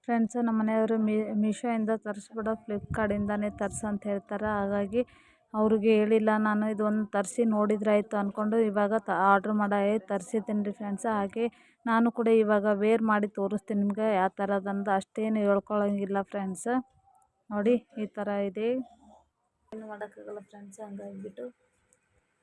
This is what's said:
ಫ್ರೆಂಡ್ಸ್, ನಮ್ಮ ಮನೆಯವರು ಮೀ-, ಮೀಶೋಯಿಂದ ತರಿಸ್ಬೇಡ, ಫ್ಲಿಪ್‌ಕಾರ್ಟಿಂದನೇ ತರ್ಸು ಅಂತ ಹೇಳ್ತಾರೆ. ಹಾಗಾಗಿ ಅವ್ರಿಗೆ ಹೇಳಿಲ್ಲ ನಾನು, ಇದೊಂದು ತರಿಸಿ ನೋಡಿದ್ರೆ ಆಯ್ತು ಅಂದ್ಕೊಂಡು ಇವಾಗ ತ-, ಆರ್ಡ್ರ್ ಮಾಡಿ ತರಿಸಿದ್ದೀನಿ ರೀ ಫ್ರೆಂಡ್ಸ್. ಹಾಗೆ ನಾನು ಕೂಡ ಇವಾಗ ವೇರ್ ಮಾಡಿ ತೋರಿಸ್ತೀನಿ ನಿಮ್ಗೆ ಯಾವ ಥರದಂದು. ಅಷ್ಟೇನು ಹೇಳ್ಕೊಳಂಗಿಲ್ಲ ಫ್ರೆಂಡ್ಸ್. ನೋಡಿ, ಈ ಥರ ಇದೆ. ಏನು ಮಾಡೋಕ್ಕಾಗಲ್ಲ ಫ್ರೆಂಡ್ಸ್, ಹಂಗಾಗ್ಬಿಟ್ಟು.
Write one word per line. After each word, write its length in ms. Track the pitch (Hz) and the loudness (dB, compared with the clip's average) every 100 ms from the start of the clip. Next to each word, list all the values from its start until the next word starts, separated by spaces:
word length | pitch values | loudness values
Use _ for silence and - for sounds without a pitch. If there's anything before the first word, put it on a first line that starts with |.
| - | -2
ಫ್ರೆಂಡ್ಸ್, 280 | 233 220 240 | 0 0 0
ನಮ್ಮ 200 | 233 220 | 0 0
ಮನೆಯವರು 380 | 220 220 220 226 | 0 2 2 2
ಮೀ-, 320 | 214 214 214 214 | 2 0 -2 0
ಮೀಶೋಯಿಂದ 560 | 214 208 247 226 220 220 | 0 0 -2 -2 -2 -2
ತರಿಸ್ಬೇಡ, 500 | 214 208 - 226 220 220 | -4 -10 -10 -6 -4 -4
ಫ್ಲಿಪ್‌ಕಾರ್ಟಿಂದನೇ 880 | 220 208 - - 214 208 202 208 208 202 | -6 -8 -4 -2 0 0 -2 -2 -4 -4
ತರ್ಸು 280 | 202 - 214 | -6 -4 -6
ಅಂತ 160 | 202 208 | -6 -4
ಹೇಳ್ತಾರೆ. 420 | 202 - 202 214 | -6 -6 -6 -2
ಹಾಗಾಗಿ 520 | 208 196 202 202 226 247 - _ _ _ | -2 -2 -2 -2 -2 -4 -10 _ _ _
ಅವ್ರಿಗೆ 380 | 214 214 220 220 214 | 0 2 4 4 4
ಹೇಳಿಲ್ಲ 360 | 214 226 214 214 | 4 4 4 2
ನಾನು, 260 | 214 214 214 | 2 2 0
ಇದೊಂದು 360 | 214 214 214 208 | 0 0 0 0
ತರಿಸಿ 360 | 202 196 - 233 | -2 -2 0 2
ನೋಡಿದ್ರೆ 440 | 214 208 214 208 | 4 2 2 4
ಆಯ್ತು 240 | 208 214 208 | 2 2 -2
ಅಂದ್ಕೊಂಡು 400 | 202 208 214 226 | -2 -2 0 2
ಇವಾಗ 300 | 214 202 202 220 | 2 2 2 0
ತ-, 180 | 220 175 | 0 2
ಆರ್ಡ್ರ್ 300 | 196 196 196 | 6 6 4
ಮಾಡಿ 240 | 214 202 202 202 214 - | 0 2 2 2 0 -2
ತರಿಸಿದ್ದೀನಿ 580 | 202 - 220 202 208 | -6 -2 -4 -2 -2
ರೀ 100 | 202 | -2
ಫ್ರೆಂಡ್ಸ್. 340 | 202 202 196 233 | -6 -8 -4 -2
ಹಾಗೆ 360 | 214 196 226 233 _ _ _ 240 | 0 -2 -2 -4 _ _ _ 0
ನಾನು 220 | 226 233 | 4 4
ಕೂಡ 160 | - 233 226 | 2 4 6
ಇವಾಗ 300 | 208 208 208 202 | 6 4 2 2
ವೇರ್ 260 | 214 226 | 2 2
ಮಾಡಿ 240 | 220 214 208 | 2 2 0
ತೋರಿಸ್ತೀನಿ 480 | - 196 208 - 202 | -2 -2 -2 -2 -2
ನಿಮ್ಗೆ 260 | 202 202 220 | 0 0 0
ಯಾವ 180 | 196 190 - | 2 0 0
ಥರದಂದು. 560 | 196 202 196 196 202 | -2 -2 -2 -4 0
ಅಷ್ಟೇನು 500 | 196 - - 220 220 | 0 -2 -6 -2 0
ಹೇಳ್ಕೊಳಂಗಿಲ್ಲ 800 | 202 202 - 214 202 202 196 196 | 2 2 0 -2 0 -2 -2 -4
ಫ್ರೆಂಡ್ಸ್. 460 | 190 202 196 180 226 254 - _ _ _ _ _ _ | -4 -6 -6 -6 -2 -4 -4 _ _ _ _ _ _
ನೋಡಿ, 260 | 208 208 247 _ - | -2 2 0 _ -10
ಈ 100 | 208 | -10
ಥರ 200 | - 202 202 202 | -6 -6 -4 -4
ಇದೆ. 240 | 190 226 262 247 _ - - _ _ _ _ _ | -4 -4 -4 -8 _ -20 -20 _ _ _ _ _
ಏನು 140 | 220 220 | -16 -14
ಮಾಡೋಕ್ಕಾಗಲ್ಲ 540 | 208 208 208 208 208 196 | -12 -14 -14 -16 -16 -16
ಫ್ರೆಂಡ್ಸ್, 340 | 208 202 190 | -20 -20 -18
ಹಂಗಾಗ್ಬಿಟ್ಟು. 640 | 208 202 202 196 202 196 247 _ _ _ _ _ _ _ _ _ | -16 -14 -14 -14 -16 -14 -16 _ _ _ _ _ _ _ _ _